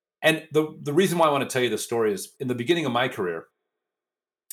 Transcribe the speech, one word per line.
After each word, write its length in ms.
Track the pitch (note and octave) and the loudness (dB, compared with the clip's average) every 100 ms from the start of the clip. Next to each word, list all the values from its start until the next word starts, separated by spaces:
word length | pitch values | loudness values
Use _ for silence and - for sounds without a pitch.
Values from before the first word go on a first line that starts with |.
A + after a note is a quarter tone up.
| _ _ | _ _
And 260 | D#3 D#3 - | 0 0 0
the, 260 | D3+ D#3 - | -2 -2 -4
the 120 | C#3+ | -2
reason 240 | D3 G3 E3+ | 2 2 4
why 100 | D#3 | 4
I 40 | |
wanna 140 | C#3 A#2+ | 2 0
tell 160 | C3 | 0
you 80 | B2 | 0
this 140 | G#2+ | 0
story 280 | - A#2 A2 | -2 0 0
is 220 | F#2+ - - | 0 -6 -10
in 80 | C3 | -6
the 80 | A#2+ | -4
beginning 300 | A#2+ E3+ C#3+ | 0 0 0
of 60 | |
my 160 | A#2+ B2+ | 0 -2
career, 380 | - F2+ E2 - _ _ _ _ _ _ _ _ _ _ | -2 -6 -6 -12 _ _ _ _ _ _ _ _ _ _